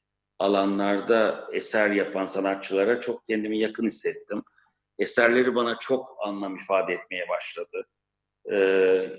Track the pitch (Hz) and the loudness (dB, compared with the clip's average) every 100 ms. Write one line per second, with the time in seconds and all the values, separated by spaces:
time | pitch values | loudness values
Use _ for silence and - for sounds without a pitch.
0 | _ _ _ - 98 98 98 101 101 98 | _ _ _ -2 2 2 2 0 0 0
1 | 98 113 101 - - 92 - 110 104 101 | 2 4 4 -2 -6 -6 -2 2 2 2
2 | 95 98 92 95 98 98 - 95 101 120 | 0 -2 -4 -2 -2 -2 -2 0 2 0
3 | 123 113 - 110 107 107 107 107 110 - | -2 -8 -4 -4 -2 -2 -2 -2 -4 -2
4 | 107 - - 104 - _ _ _ _ - | -6 -6 -8 -10 -10 _ _ _ _ -6
5 | - - 117 120 127 120 117 113 - 131 | -2 2 4 4 2 2 -2 -4 -2 -2
6 | 127 - 104 101 98 95 98 95 92 90 | -2 -8 -8 -6 -8 -8 0 0 0 -4
7 | - 90 85 87 - - - 92 - _ | -6 -8 -4 -6 -6 -12 -10 -10 -12 _
8 | _ _ _ _ - 101 95 95 92 92 | _ _ _ _ -4 2 4 6 6 4
9 | 92 | 0